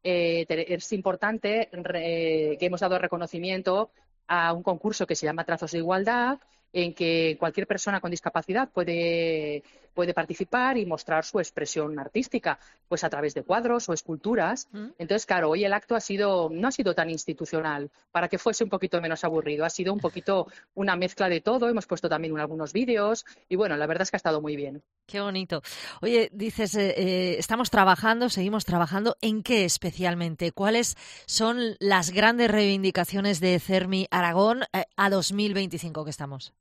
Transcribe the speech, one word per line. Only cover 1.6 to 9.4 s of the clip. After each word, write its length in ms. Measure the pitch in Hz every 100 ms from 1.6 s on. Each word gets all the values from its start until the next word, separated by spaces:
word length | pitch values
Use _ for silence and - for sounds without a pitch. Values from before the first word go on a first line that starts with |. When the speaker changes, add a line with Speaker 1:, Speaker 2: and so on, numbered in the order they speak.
| 220
Speaker 1:
re-, 840 | 180 185 175 165 165 165 160 151 147
que 60 | 180
hemos 160 | 175
dado 180 | 190 180
reconocimiento 920 | 180 170 170 170 175 190 190 190 220 _ _ _ -
a 240 | 175 170
un 100 | 170
concurso 440 | 185 175 214 214 180
que 80 | 160
se 100 | 151
llama 200 | 165 165
Trazos 260 | 165 160
de 60 | 170
Igualdad, 640 | 165 185 196 247 240 277 _ _ _
en 200 | 180 175
que 440 | - 165 165 160 156
cualquier 280 | 165 175 196
persona 340 | 196 - 196
con 100 | 170
discapacidad 560 | 175 - 165 - 196 262
puede, 960 | - 175 170 170 170 165 160